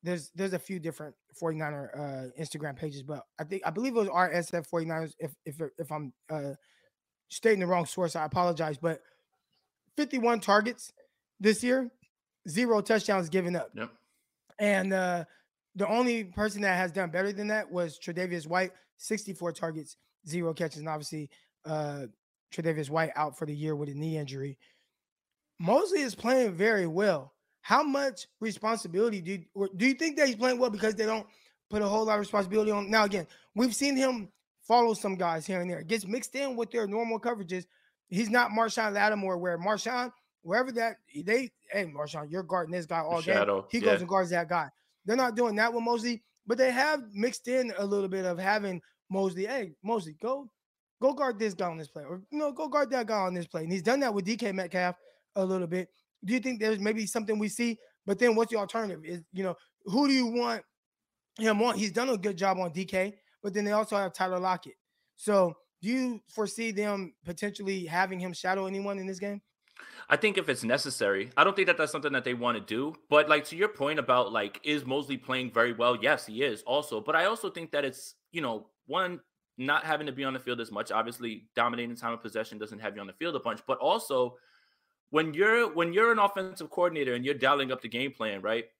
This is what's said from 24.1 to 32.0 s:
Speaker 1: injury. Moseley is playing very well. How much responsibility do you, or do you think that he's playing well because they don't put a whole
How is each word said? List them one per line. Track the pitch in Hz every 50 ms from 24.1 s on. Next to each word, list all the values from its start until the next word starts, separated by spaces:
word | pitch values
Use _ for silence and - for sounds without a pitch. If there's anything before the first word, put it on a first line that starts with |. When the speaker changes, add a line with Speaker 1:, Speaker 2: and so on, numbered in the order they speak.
| 160
Speaker 1:
injury. | 156 147 135 131 135 135 143 135 _ _ _ _ _ _ _ _ _ _ _ _ _ _ _ _ _ _ _ _ _
Moseley | 175 170 220 285 392 381 370 330
is | 285 247 196
playing | - - 226 262 262 254 214 180
very | 165 196 220 226 202 180
well. | 170 156 175 208 208 175 147 131 139 _ _ _ _ _ _
How | _ - 202 254 311
much | 302 269 277 277 269 262 - - _ _ _
responsibility | 220 226 196 - - 220 226 226 - 175 165 185 220 240 214 196
do | 165 165 196
you, | 190 165 _ _
or | 196 196 190 196
do | 180 214
you | 262 269
think | - 320 330 294
that | 294 302 277
he's | 240
playing | 202 240 254 254 240
well | 247 247
because | 208 208 196 214 214
they | 185 220
don't | 214 220 220 208 - _ _ _ _ _ _ _ _
put | 214 214 208
a | 202
whole | 202 214